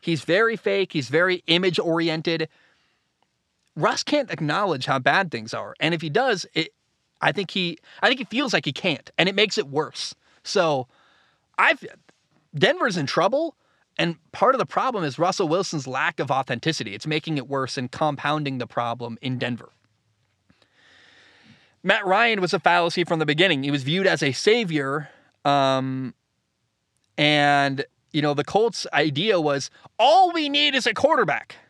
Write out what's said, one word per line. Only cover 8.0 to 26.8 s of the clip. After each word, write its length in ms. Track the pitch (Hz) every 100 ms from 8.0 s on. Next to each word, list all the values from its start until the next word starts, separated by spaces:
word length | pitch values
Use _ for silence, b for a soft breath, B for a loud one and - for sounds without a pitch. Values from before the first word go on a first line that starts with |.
I 40 | 202
think 120 | 254
he 60 | 226
feels 280 | 220 277
like 120 | 175 151
he 60 |
can't, 380 | 135 196 139 - -
and 100 | 170
it 60 |
makes 240 | 196 214 -
it 100 | 143
worse. 460 | 147 139 - - - b b
So 440 | - 202 170 143 127 b b b b b b -
I've, 260 | 233 320 - - _ _ _ _ _
Denver's 440 | 147 185 339 302 180
in 100 | 139
trouble, 480 | - 175 269 330 - _ _ _ -
and 200 | 170 165 _
part 220 | - 214
of 60 | 262
the 60 | 190
problem 360 | - 233 233
is 140 | 160 123
Russell 300 | 170 185 175
Wilson's 400 | 170 190 160 131
lack 320 | 127 160 165
of 100 | 143
authenticity. 640 | 135 - 120 160 156 110
It's 140 | 101 151
making 300 | 156 160 151
it 100 | 127
worse 280 | 139 131 -
and 160 | 127
compounding 680 | - 156 143 151 151 143 131
the 80 | 113
problem 500 | - 120 117 120 113
in 160 | 131 127
Denver. 320 | 123 123 - _ _ _ _ _ _ _ _ b b b b b b b b b b b b b
Matt 240 | 180 214 202
Ryan 360 | 190 233 220
was 120 | 180
a 60 | 196
fallacy 440 | 175 175 170 175
from 140 | 170 165
the 80 | 151
beginning. 380 | 151 190 147
He 80 | 139
was 100 | 143
viewed 240 | 131 175 190
as 160 | 165
a 100 | 147
savior, 760 | 131 - 233 214 151 135 143 147 B B _
um, 680 | 147 143 135 135 131 131 131 - _ _ _ _ _ _